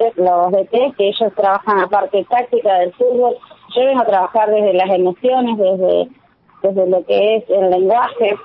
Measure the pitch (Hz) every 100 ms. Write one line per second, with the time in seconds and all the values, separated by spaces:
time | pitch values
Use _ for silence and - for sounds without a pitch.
0 | 226 - 180 175 180 190 190 233 269 262
1 | 196 202 220 - 196 196 220 202 180 202
2 | 190 202 185 247 247 233 208 185 180 -
3 | 247 240 240 247 - - - 233 262 262
4 | 226 196 180 226 214 214 208 185 190 185
5 | 180 180 247 254 240 220 185 190 180 175
6 | 170 - _ _ _ _ 196 190 185 185
7 | 175 202 208 220 202 196 185 180 190 233
8 | 247 240 226 208